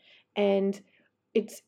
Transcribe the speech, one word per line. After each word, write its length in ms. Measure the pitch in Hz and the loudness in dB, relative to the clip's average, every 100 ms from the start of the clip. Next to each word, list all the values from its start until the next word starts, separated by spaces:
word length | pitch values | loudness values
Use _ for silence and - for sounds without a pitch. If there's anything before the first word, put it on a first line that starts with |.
| _ - _ 202 | _ -20 _ -2
And 420 | 202 196 196 196 - _ _ _ _ | 2 2 0 -4 -12 _ _ _ _
it's 300 | 226 226 - | -2 -2 -10